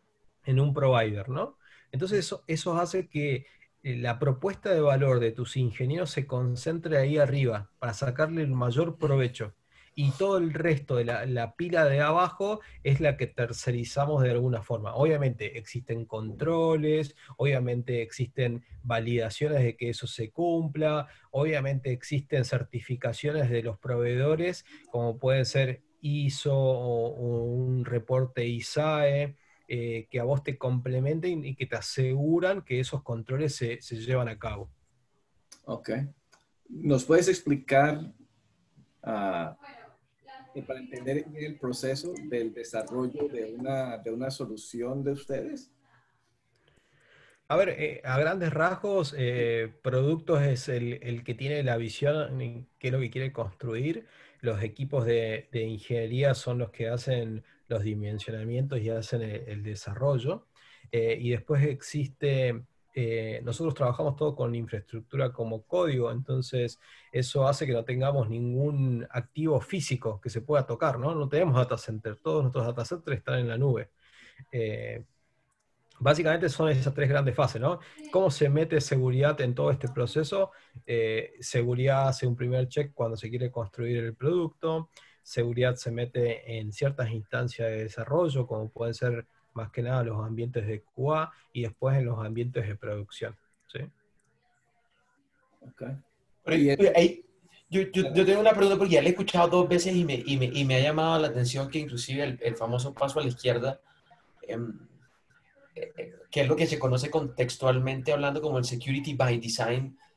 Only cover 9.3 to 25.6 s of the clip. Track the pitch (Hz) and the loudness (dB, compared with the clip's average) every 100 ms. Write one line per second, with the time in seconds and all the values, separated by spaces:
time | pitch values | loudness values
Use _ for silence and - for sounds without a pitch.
9.3 | - 107 - _ _ _ - 139 - 196 | -2 -10 -12 _ _ _ 0 0 2 4
10.3 | 190 165 156 165 143 - 123 117 117 131 | 4 2 2 2 2 2 0 0 0 -2
11.3 | 123 113 - 170 165 151 139 147 165 180 | -2 -4 -4 0 4 6 6 4 4 2
12.3 | - 196 214 - - 143 139 156 139 123 | 0 -4 -4 -8 -4 2 4 4 2 -2
13.3 | - 120 120 - 120 117 143 143 147 127 | -2 -4 -4 -4 -2 -2 -2 0 2 2
14.3 | 120 127 117 - 117 104 113 160 147 135 | 2 0 -2 -4 -6 -4 2 4 4 2
15.3 | - 104 120 104 120 120 117 113 107 110 | 0 -4 -8 -10 -10 -6 -6 -6 -6 -8
16.3 | 107 156 165 165 160 151 156 143 - - | -4 0 2 2 2 2 2 0 -8 -14
17.3 | - 139 131 123 123 120 120 113 - 123 | -2 2 2 0 -2 -2 -2 -4 -4 -6
18.3 | - 123 120 - - 120 117 113 120 113 | -2 -2 -2 -8 -12 -4 -2 0 0 -2
19.3 | - 151 143 123 - 120 113 - - 110 | -2 0 2 2 0 -4 -6 -8 -8 -8
20.3 | - 170 170 160 147 151 151 139 - _ | -2 0 0 0 0 0 0 -4 -12 _
21.3 | 135 156 147 135 135 131 123 - 143 - | -2 0 0 0 -2 -2 -4 -4 -4 0
22.3 | 143 120 123 - 117 - 123 120 117 147 | 0 0 -2 -4 -8 -6 -6 -4 -4 -4
23.3 | 151 131 117 117 104 - 120 120 123 143 | 0 0 0 -2 -6 -4 -2 0 2 2
24.3 | 156 175 180 - - - 120 120 113 131 | 2 0 -4 -10 -20 -8 -4 -2 0 2
25.3 | 135 127 139 | 2 4 2